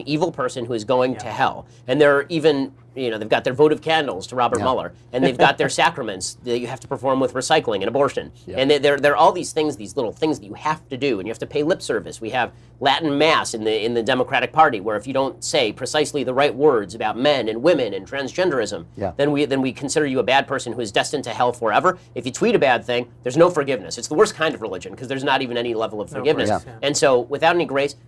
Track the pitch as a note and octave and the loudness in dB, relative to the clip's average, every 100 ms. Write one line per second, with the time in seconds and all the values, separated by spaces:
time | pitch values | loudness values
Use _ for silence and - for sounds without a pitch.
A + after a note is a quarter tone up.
0 | A#2 D3+ E3+ - B2+ C3 A#2 A#2 G#2+ B2+ | -4 -2 -2 -2 -6 -6 -6 -6 0 2
1 | B2+ A#2+ A#2+ A#2 B2+ - - - - C3+ | 2 -2 -8 -2 -2 -2 -16 -20 -4 4
2 | D3 C#3+ C#3 E3 D3+ C#3 C3+ - - - | 6 4 0 0 2 2 -2 -8 -18 -8
3 | B2+ A2 G#2+ A#2 C3+ B2 D3+ D3 - D#3+ | -6 -4 -2 0 0 4 4 4 0 0
4 | C#3+ F#2 F#2+ B2+ A#2+ A#2+ C3 B2 E2+ - | 0 -6 -8 -2 0 2 0 0 -4 -12
5 | - B2+ C3 B2 D3 C#3 C#3 - E3 - | -8 0 0 4 2 4 -2 2 0 0
6 | A#2 F#2+ - - B2+ A#2+ A#2+ C3 - C3 | -8 -8 -10 -10 -4 -4 -4 -10 -8 -4
7 | B2+ C3 C3 B2+ B2+ D#3+ C3 G#2 G2 B2+ | 0 0 0 0 2 2 2 -2 -2 0
8 | C#3 - D2 - - - C3+ D3 C#3+ C#3+ | 0 0 -10 -16 -10 -2 2 4 4 4
9 | C#3+ C#3+ E3+ F3+ - - D3+ C#3 G2+ - | 2 6 4 4 -4 -2 -2 -4 -8 -6
10 | A2 - D#3 C3 G2+ G#2 D3+ D#3+ - C3 | -6 -2 -2 -2 -6 -6 -4 -4 -6 -4
11 | C#3 G#2 F#2 A2+ - D3 D3 F#3 - A#2 | -2 -2 -4 -8 -6 -2 0 -2 0 -4
12 | E2+ - A2+ B2+ A2+ - - - C3+ C#3+ | -4 -10 -6 -2 -2 -6 -20 -2 0 2
13 | D#3+ C#3+ D3+ C#3 G2 A2+ G#2+ G#2+ A2 A#2+ | 0 2 4 4 0 -4 -2 0 0 0
14 | A2 B2+ B2 C3 A#2+ D#3 D#3+ A2+ G2 G#2+ | 2 0 2 0 0 4 4 4 -2 -4
15 | A2+ C3+ C3+ - - D#3 A#2 - B2+ D3+ | -2 -2 -2 -4 -2 0 0 -2 -4 0
16 | C#3+ D3 B2+ B2+ C#3+ A2+ D3+ B2 G2 A2 | 0 -2 -2 2 2 4 4 4 0 -4
17 | A2 G#2+ C#3 C#3+ A2 A2 C#3+ D#3+ A#2 G2 | -4 0 2 2 0 0 2 2 0 -6
18 | F#2+ C#3 C3 - F#3 C3+ G#2 G2+ E2 - | -8 -8 -6 -2 0 0 -2 -6 -12 -6
19 | G2 - C#3+ C#3+ C#3+ C3+ C3 A#2 C#3 D#3+ | -6 0 0 2 0 0 -2 -4 -4 0
20 | D3 C3 A2 C3 C3+ C3+ B2 A#2 A2 C#3 | 0 0 2 2 2 -6 -6 -6 -2 -2
21 | B2+ C#3+ A#2+ A2 B2 A#2+ A2+ A2 D#3+ F3+ | -2 -4 -6 0 0 2 2 4 2 0
22 | - - B2+ - A3 G3+ C#3 A#2+ A#2 A#2+ | -8 -8 -8 0 2 4 4 2 0 -4
23 | A#2+ - B2 B2+ F3 F3 C#3 B2+ E2+ - | -4 -8 -4 4 4 4 -2 -4 -6 -10
24 | A2+ D#3 G#3 - D#3+ B2 G#2+ F#2 F#2 F#2+ | -4 2 2 2 -2 -2 -8 -8 -12 -14
25 | B2+ C3+ C#3 C3+ C3 A#2+ A#2+ A2 A2 G#2+ | -8 -4 0 0 0 -2 -2 -2 -4 -4
26 | F#2+ C#3 B2+ D#3+ G#2 G2+ - A2+ C#3 C#3+ | -8 -4 -2 0 0 0 -4 -6 -4 2
27 | D3 B2+ A#2+ C#3 D#3+ F3 D#3 C3+ C#3+ - | 4 4 0 0 2 2 0 0 -2 -6